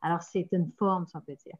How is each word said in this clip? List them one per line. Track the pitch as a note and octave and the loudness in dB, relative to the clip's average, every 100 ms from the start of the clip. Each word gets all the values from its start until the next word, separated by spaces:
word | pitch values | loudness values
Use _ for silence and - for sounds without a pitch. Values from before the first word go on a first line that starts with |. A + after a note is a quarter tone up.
Alors, | D#3+ E3+ | 0 0
c'est | - F#3+ F3 | 0 -4 0
une | F#3 D#3 - | 2 0 2
forme, | G3 F#3 E3 | 2 2 -2
si | D#3 | -10
on | |
peut | - | -14
dire. | C#3 - | -14 -16